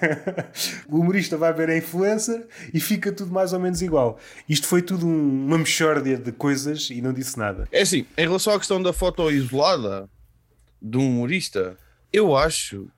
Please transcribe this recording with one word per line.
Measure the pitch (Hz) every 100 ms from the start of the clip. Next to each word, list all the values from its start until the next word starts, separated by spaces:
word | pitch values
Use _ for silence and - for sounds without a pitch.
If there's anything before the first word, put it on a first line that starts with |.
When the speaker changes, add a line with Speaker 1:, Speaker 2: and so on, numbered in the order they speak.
Speaker 1:
<laughs> | 160 151 - 180 - - - - -
O | 156
humorista | 170 196 165 156
vai | 165
ver | 160 160
a | 165
influencer | 165 175 196 214 233 233 - - -
e | 160
fica | - 202 202
tudo | 202 185
mais | 185 185
ou | 180
menos | 180 170
igual. | 180 151 120 110 - - -
Isto | 147 -
foi | 180
tudo | 175 185 170
um, | 160 143 135 135
uma | 165
mexórdia | 143 - 160 147 135 127
de | 117
coisas | 110 143 139 143 151 -
e | 120
não | 127
disse | 127 127 120
nada. | 104 95 101
Speaker 2:
É | 170
assim, | 202 - - -
em |
relação | 165 185 214
à | 208
questão | - 190
da | 180
foto | - 185 180 160
isolada | 143 123 131 165 170 104 95 98 _ - _ _ _ _ _
de | 110 127
um | 135
humorista, | 120 120 113 - 98 92 87 _ _ _
eu | 208 202 135
acho | 160 - - 101 95